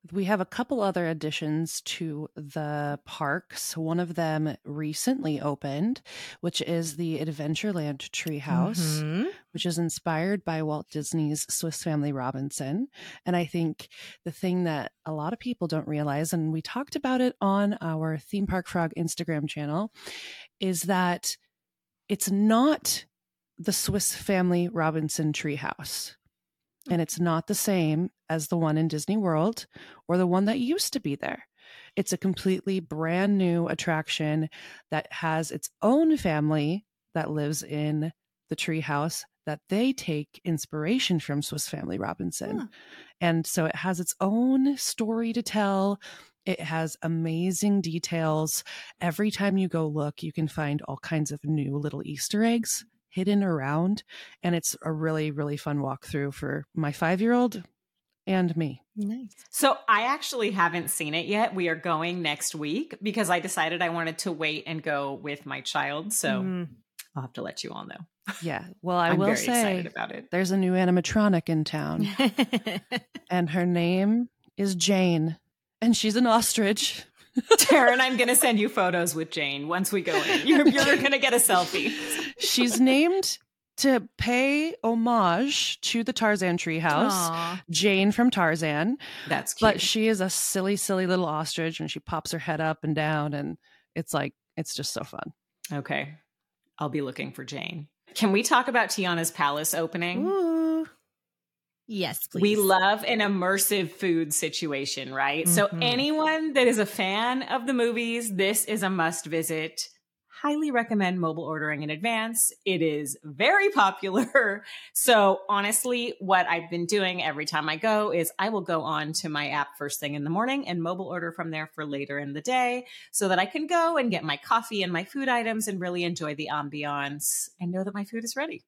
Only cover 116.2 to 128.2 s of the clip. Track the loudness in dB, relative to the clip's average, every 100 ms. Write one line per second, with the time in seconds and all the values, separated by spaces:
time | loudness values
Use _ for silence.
116.2 | 2 2 4 -2 -2 -4 0 0 0 -2
117.2 | -4 -4 -4 -2 -2 0 2 2 2 0
118.2 | -2 -2 -2 -2 -2 -2 0 -2 -2 -4
119.2 | -4 -4 -2 -2 -4 -6 -8 -6 -6 -4
120.2 | -2 0 0 -2 -4 -4 -4 -4 -6 -6
121.2 | -6 -6 -6 -6 -8 -8 -8 -6 -6 -6
122.2 | -6 -6 -2 0 0 -2 -8 -20 -8 -2
123.2 | 2 2 2 -2 0 2 4 2 0 0
124.2 | -2 -4 2 0 2 -2 0 -2 -4 -4
125.2 | 0 2 0 -2 -4 -4 -2 -2 -2 -2
126.2 | -4 -4 -4 -4 -4 -6 -4 -2 -2 -2
127.2 | -4 -4 -6 _ -6 -4 -4 -6 -8 -8